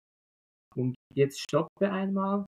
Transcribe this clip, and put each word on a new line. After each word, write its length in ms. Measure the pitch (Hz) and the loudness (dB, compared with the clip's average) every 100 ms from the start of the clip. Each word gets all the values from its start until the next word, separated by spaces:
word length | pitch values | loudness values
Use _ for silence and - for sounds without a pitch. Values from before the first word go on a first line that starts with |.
| _ _ _ _ _ _ _ | _ _ _ _ _ _ _
Und 220 | 135 127 123 _ | -4 -4 -4 _
jetzt 260 | 139 139 - | 0 0 0
stoppe 500 | - 151 165 - 196 | 0 0 0 -2 0
einmal 520 | 190 196 196 196 202 | 0 -2 0 0 -2